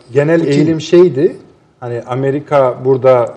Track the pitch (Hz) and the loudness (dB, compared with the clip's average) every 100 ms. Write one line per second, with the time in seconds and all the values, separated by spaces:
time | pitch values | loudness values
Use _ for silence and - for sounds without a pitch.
0 | _ 131 151 170 160 139 156 160 - 175 | _ -2 0 0 0 0 0 -2 0 4
1 | 180 131 190 - - _ _ _ 120 120 | 4 2 -4 -4 -20 _ _ _ -10 -10
2 | 123 127 135 143 143 143 131 123 131 131 | -6 -4 -4 -4 -2 0 0 -2 -2 2
3 | 131 123 113 | 4 2 0